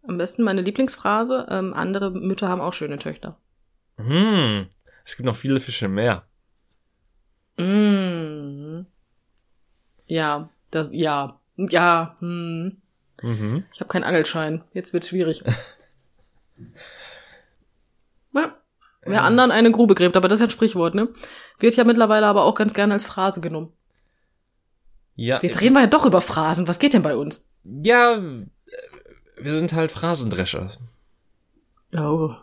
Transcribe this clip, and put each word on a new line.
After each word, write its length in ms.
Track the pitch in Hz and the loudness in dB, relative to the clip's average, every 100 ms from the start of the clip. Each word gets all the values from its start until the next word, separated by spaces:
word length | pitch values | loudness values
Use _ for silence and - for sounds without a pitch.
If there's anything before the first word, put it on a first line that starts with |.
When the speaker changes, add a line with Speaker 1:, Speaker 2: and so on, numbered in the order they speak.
| 269 | -10
Speaker 1:
Am 100 | 175 | -6
besten 260 | 175 - | -6 -2
meine 180 | 226 190 | 0 0
Lieblingsphrase, 840 | 180 208 262 - 202 214 233 254 - | -2 -2 -4 -2 -2 -2 -2 -4 -4
ähm, 240 | 190 185 | -6 -6
andere 380 | - 175 196 196 | -6 -6 -4 -4
Mütter 360 | 185 190 190 196 | -6 -6 -4 -4
haben 120 | 180 | -4
auch 120 | 160 | -6
schöne 240 | - 151 143 | -8 -10 -10
Töchter. 400 | 147 151 - - _ _ _ _ _ - | -10 -12 -16 -18 _ _ _ _ _ -10
Speaker 2:
Hm, 680 | 110 156 214 202 127 104 92 _ _ _ - | -2 2 2 2 0 -2 -6 _ _ _ -14
es 100 | - | -6
gibt 80 | 127 | -4
noch 100 | 113 | -4
viele 240 | 135 135 | -2 -2
Fische 280 | 127 117 104 | -2 -6 -4
mehr. 360 | 98 120 92 _ _ _ _ _ _ _ _ _ _ _ _ _ - | -2 0 -2 _ _ _ _ _ _ _ _ _ _ _ _ _ -6
Speaker 1:
Mm. 1200 | 175 208 208 202 185 170 160 151 143 143 147 165 180 _ _ _ _ _ _ _ _ _ _ _ _ | 0 2 2 2 0 -6 -8 -10 -12 -14 -14 -14 -16 _ _ _ _ _ _ _ _ _ _ _ _
Ja, 420 | 165 156 147 160 _ _ | -4 -4 -4 -8 _ _
das, 180 | 160 151 | -6 -6
ja, 480 | - 156 143 135 - _ - | -4 -2 -2 -6 -14 _ -8
ja, 600 | 185 170 175 170 165 _ | -2 2 4 2 0 _
hm. 600 | 175 175 170 165 175 190 _ _ - - | -10 -8 -8 -8 -8 -12 _ _ -20 -10
Speaker 2:
Mhm. 420 | 120 113 107 131 - | -6 -4 -4 -4 -6
Speaker 1:
Ich 60 | - | -14
hab 60 | - | -6
keinen 140 | 185 | -4
Angelschein, 600 | - 175 156 170 156 160 _ | 0 0 -2 -4 -6 -6 _
jetzt 200 | 190 185 | -12 -6
wird's 160 | 180 - | -6 -4
schwierig. 340 | 180 165 160 - | -2 -2 -2 -4
Speaker 2:
<laughs> 40 | 117 - _ _ _ _ _ _ _ _ _ 117 - - - - - - - _ _ _ _ _ _ _ _ _ | -6 -6 _ _ _ _ _ _ _ _ _ -20 -20 -20 -20 -20 -20 -20 -20 _ _ _ _ _ _ _ _ _
Speaker 1:
Ja. 220 | 277 320 - _ _ _ _ | -4 -4 -8 _ _ _ _
Wer 100 | - | -4
Speaker 2:
Ja. 80 | 202 | 0
Speaker 1:
anderen 280 | 170 233 254 | 4 6 4
eine 200 | 214 233 | 6 4
Grube 240 | 226 233 190 | 6 6 6
gräbt, 220 | 175 185 | 6 4
aber 100 | 180 | 4
das 120 | 208 | 2
ist 20 | |
ja 60 | 233 | 2
ein 40 | |
Sprichwort, 420 | - 220 185 170 185 | 2 0 2 0 0
ne? 120 | 233 - - - - _ | -4 -6 -20 -20 -20 _
Wird 160 | 226 233 | 2 4
ja 80 | 233 | 4
mittlerweile 400 | 233 220 214 214 | 6 4 4 4
aber 160 | 202 | 4
auch 120 | 185 - | 4 2
ganz 180 | 214 | -2
gerne 200 | 208 208 | 2 0
als 120 | 202 - | 0 -4
Phrase 340 | - 190 190 | -2 -2 -2
genommen. 320 | 165 160 160 _ _ _ _ _ _ _ _ _ _ _ _ - _ - | -8 -8 -12 _ _ _ _ _ _ _ _ _ _ _ _ -20 _ -8
Speaker 2:
Ja. 240 | 117 131 | -4 -2
Speaker 1:
Jetzt 200 | 175 - | -2 2
reden 120 | 220 269 | 4 6
wir 60 | |
ja 60 | 226 | 6
doch 180 | - 254 | 4 4
über 140 | 180 | 4
Phrasen. 460 | - - 156 156 170 | 2 -2 0 0 0
Was 120 | 175 | 2
geht 140 | 285 | 4
denn 80 | 240 | 4
bei 120 | 156 131 | 2 -4
uns? 340 | 143 - _ _ | -6 -10 _ _
Speaker 2:
Ja, 520 | 90 127 165 240 240 226 | -18 -6 2 4 6 2
äh, 280 | 175 123 98 _ _ - - - - - _ - | -4 -12 -16 _ _ -20 -20 -20 -20 -20 _ -14
wir 140 | 139 | -6
sind 180 | 156 170 | -2 -2
halt 180 | 160 160 | -2 -4
Phrasendrescher. 760 | - 165 165 117 90 90 - 92 - 120 _ _ _ _ _ _ _ _ _ - 165 | -4 -4 -2 -4 -4 -4 -6 -10 -14 -20 _ _ _ _ _ _ _ _ _ -10 -6
Speaker 1:
Oh. 380 | 147 160 156 117 | -2 -2 -2 -6